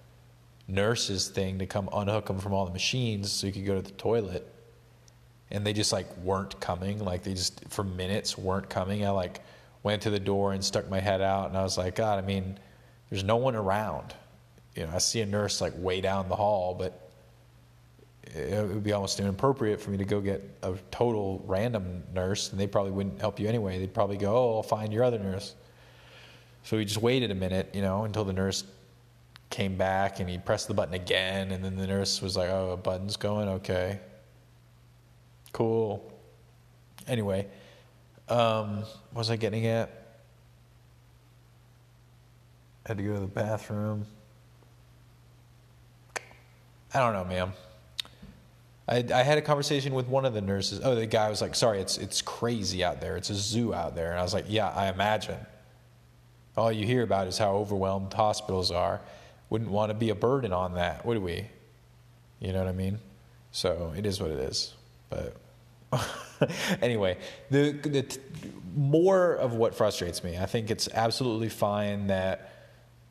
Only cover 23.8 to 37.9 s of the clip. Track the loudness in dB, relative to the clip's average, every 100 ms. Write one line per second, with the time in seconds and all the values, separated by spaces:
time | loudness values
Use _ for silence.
23.8 | -2 0 0 0 2 4 4 2 0 -2
24.8 | 0 2 4 2 -2 -4 -6 -14 -20 -20
25.8 | -20 -20 -20 -20 -20 -20 -20 -20 -2 0
26.8 | 0 2 4 4 2 0 0 0 -2 -2
27.8 | 0 0 0 -2 0 0 0 0 -6 -16
28.8 | -20 -20 -20 -20 -20 -20 -12 -4 -2 2
29.8 | 2 4 0 -2 -4 -4 0 -2 0 -2
30.8 | 0 -4 2 2 2 0 -2 -4 -4 -4
31.8 | 0 0 0 -2 -2 0 2 0 0 -2
32.8 | -2 -2 -4 -4 -2 0 0 -2 0 0
33.8 | 0 -4 -10 -20 -20 -20 -20 -20 -20 -20
34.8 | -20 -20 -20 -20 -20 -20 -12 -2 2 2
35.8 | 0 -2 -8 -20 -20 -20 -20 -20 -20 -20
36.8 | -20 -18 -4 -2 0 0 -2 -10 -20 -20
37.8 | -20